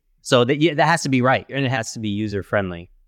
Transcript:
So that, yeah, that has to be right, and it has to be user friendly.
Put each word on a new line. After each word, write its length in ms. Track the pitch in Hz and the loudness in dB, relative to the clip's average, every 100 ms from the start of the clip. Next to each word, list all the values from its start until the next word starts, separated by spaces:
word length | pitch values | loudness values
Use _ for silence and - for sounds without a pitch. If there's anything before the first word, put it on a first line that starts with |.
| _ _ | _ _
So 220 | - 127 | 2 2
that, 160 | 123 147 | 4 2
yeah, 140 | 165 | 2
that 120 | 151 156 | 2 2
has 160 | 165 | 2
to 40 | 151 | 0
be 140 | 131 | 0
right, 240 | 123 117 - | 2 0 -2
and 160 | 131 | -4
it 60 | 131 | -2
has 220 | 117 113 | -2 -6
to 80 | 123 | -6
be 80 | 107 | -4
user 320 | 101 107 101 | -4 -4 -4
friendly. 480 | - 107 95 87 87 _ | -2 -2 -2 -6 -12 _